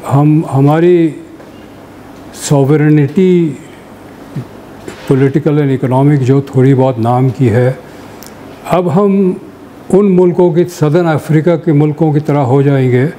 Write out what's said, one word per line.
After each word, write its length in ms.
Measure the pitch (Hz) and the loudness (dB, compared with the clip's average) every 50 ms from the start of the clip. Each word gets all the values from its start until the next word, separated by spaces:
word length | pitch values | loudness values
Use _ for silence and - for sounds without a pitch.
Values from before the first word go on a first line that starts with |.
| - | -4
हम, 380 | - 117 143 147 151 151 156 165 - | -2 0 2 2 2 2 0 -2 -2
हमारी 640 | 123 135 139 143 151 160 175 180 180 170 165 156 - - - - - - - - - - - - - - - - - - - - - - - - - | -2 0 2 2 2 2 2 2 2 2 2 -2 -4 -8 -18 -20 -20 -20 -20 -20 -20 -20 -20 -20 -20 -20 -20 -20 -20 -20 -20 -20 -20 -20 -20 -20 -18
सॉवरेनिटी, 1200 | - - - 147 139 135 131 156 151 151 151 151 151 143 131 - 196 185 185 180 175 170 156 127 - - - - - - - - - - - - - - - - 135 120 - - - - - - - - - - - - - | -14 -4 -2 0 0 2 2 2 2 2 2 2 2 2 0 0 0 2 2 2 2 0 -2 -6 -10 -16 -20 -20 -20 -20 -20 -20 -20 -20 -20 -20 -20 -20 -14 -14 -14 -14 -14 -20 -20 -20 -20 -20 -18 -18 -18 -18 -16 -4 -2
पॉलिटिकल 460 | 139 131 139 139 139 160 143 160 147 | 0 2 2 0 0 0 0 0 0
and 120 | 151 147 139 | 0 0 0
इकोनॉमिक 500 | 135 127 - 127 127 131 135 143 151 139 | -2 -2 -2 -2 0 2 2 2 2 2
जो 220 | 131 120 135 139 | 2 2 0 0
थोड़ी 320 | 139 - - 135 127 135 139 | 0 0 0 2 2 4 4
बहुत 240 | 127 131 131 123 | 2 2 0 0
नाम 320 | 113 110 117 123 123 131 131 | -2 -2 -2 0 0 0 -2
की 180 | 117 - 135 | -2 0 -2
है, 320 | 113 101 123 123 131 135 - - - - - - - - - - - - - - - - - - | 0 2 2 0 0 -2 -6 -14 -20 -20 -20 -20 -20 -20 -20 -20 -20 -20 -20 -20 -20 -20 -18 -8
अब 220 | - - 180 180 175 | -4 -2 -2 -2 0
हम 520 | 135 190 208 202 196 196 196 180 - - - - - - - - - - - - - | 0 2 2 2 2 2 0 0 -2 -4 -12 -20 -20 -20 -20 -20 -20 -20 -4 0 2
उन 180 | 185 208 202 | 2 2 4
मुल्कों 420 | 185 180 180 180 165 165 180 175 156 | 2 2 2 2 2 2 0 0 2
की, 120 | 170 175 | 0 -2
सदर्न 420 | 175 - - 151 151 147 180 175 | -2 -4 -4 -2 0 0 0 0
अफ्रीका 480 | 165 156 131 - - 151 156 143 175 170 | 0 -2 -4 -2 0 -2 0 2 0 -2
के 180 | 151 - 170 143 | 0 0 0 2
मुल्कों 400 | 143 151 151 147 - 165 156 143 | 2 2 0 0 -2 -2 0 0
की 60 | 151 | -2
तरह 200 | 147 - 143 147 | -2 -2 -2 0
हो 240 | 139 117 131 143 139 | 0 2 2 2 2
जाएंगे 500 | 143 139 135 131 127 123 123 131 165 - | 2 0 0 0 0 0 0 0 -2 -4